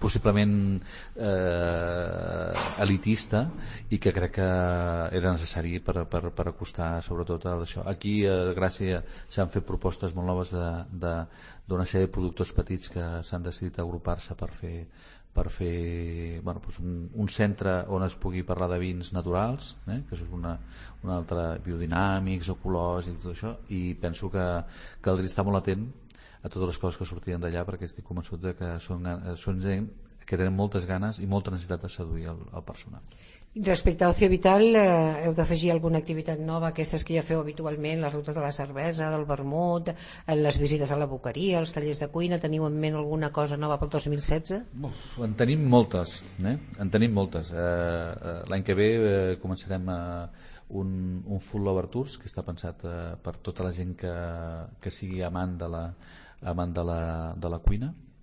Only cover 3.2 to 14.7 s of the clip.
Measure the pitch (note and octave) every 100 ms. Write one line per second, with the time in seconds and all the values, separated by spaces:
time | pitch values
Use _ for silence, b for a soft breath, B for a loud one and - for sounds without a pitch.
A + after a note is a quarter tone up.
3.2 | - G#2+ D#3 - B B B G#2 G2 F#2
4.2 | F2 - F#2 F#2 F2+ F2 F2 E2+ E2 F2+
5.2 | F#2 E2+ E2 F2 E2+ F2 - F2+ D#2+ E2+
6.2 | E2+ - F2 - F#2+ - E2 E2+ - F2
7.2 | E2+ E2 F2+ E2+ E2+ - F#2 F2+ G#2 G#2
8.2 | G2 F#2 F2+ F2+ F#2+ - F#2+ F2+ - B
9.2 | B - F2+ G2+ - E2+ F#2 - F#2 F2
10.2 | F2+ F2+ F2+ F2+ F2 E2+ F2 F#2 E2+ E2
11.2 | E2 B B B - F2+ F2+ F#2+ F#2 -
12.2 | F2+ - F2 - - F#2 - F2+ E2+ E2+
13.2 | - F2+ F2 - F2+ - E2+ E2+ - F2
14.2 | - F2 - - E2+